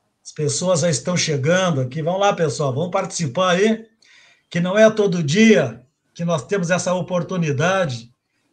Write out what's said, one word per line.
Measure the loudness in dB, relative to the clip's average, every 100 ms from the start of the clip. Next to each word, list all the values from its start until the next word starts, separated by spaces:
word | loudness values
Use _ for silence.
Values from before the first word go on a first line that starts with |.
| _ _
As | -18
pessoas | -6 -4 -2 0 0
já | 0
estão | -2 -2 -2
chegando | 0 -2 0 2 2 0
aqui. | -4 -4
Vamos | -4 0
lá, | 0
pessoal, | 2 -2 -2 -4
vamos | -2 -2
participar | -4 -4 -4 -4 0 0 2
aí, | 2 0 -6 _ _ _ _ _ -8
que | -4
não | 0 4
é | 4
todo | 4 0 0
dia | 0 4 6 6 2 -6 _ _ _
que | -8
nós | -4 -4 -2
temos | -4 0
essa | -2 -2
oportunidade | -4 -4 -6 -4 -4 -2 -2 0 0 -2 -6 -14 _ _ _ _